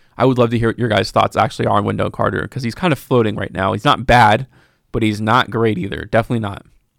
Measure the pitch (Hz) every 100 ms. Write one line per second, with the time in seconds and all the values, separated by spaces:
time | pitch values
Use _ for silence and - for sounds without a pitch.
0 | _ - 131 123 117 117 113 - 120 107
1 | 101 113 - - 101 - 117 107 104 101
2 | 104 - 104 98 104 127 123 - 180 131
3 | - 127 110 95 98 90 98 104 147 135
4 | 123 120 110 110 131 _ _ _ _ 120
5 | 110 104 110 123 - 107 113 135 98 -
6 | 80 110 - 117 104 98 - _ _